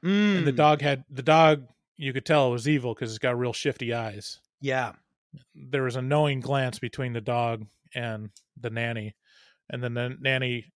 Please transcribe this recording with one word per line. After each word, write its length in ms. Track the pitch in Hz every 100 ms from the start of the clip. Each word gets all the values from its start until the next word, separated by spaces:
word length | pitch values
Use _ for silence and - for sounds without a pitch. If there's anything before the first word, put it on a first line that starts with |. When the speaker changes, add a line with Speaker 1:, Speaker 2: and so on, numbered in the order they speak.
Speaker 1:
And 420 | 170 202 208 190 151
the 60 |
Speaker 2:
Mm. 40 | 127
Speaker 1:
dog 240 | 151 147
had, 240 | 143 139 -
the 140 | 131
dog, 440 | 127 156 160 151 127 _ _ _
you 180 | 139
could 120 | 131 -
tell, 260 | 151 131
was 160 | 120 120
evil 260 | 147 120
'cause 160 | 110 120
it's 80 | 110
got 180 | 127 123
real 140 | 123
shifty 400 | 113 143 131 117
eyes. 460 | 117 113 104 - - _ _
Speaker 2:
Yeah. 320 | 139 131 117 - _ _ _ 151 _ 156
Speaker 1:
There 280 | 131 135
was 120 | 131 123
a 60 |
knowing 400 | 127 147 151 135
glance 360 | 120 143 127 123
between 340 | 123 - 127
the 80 | 117
dog 440 | 107 120 120 117 107 _ _ 131
and 360 | 117 110 107 _ _ -
the 140 | 120
nanny, 460 | 113 117 113 107 - _ _ _ _ _
and 140 | 123
then 100 | 123 120
the 140 | 123 131
nanny 520 | 131 131 127 120 -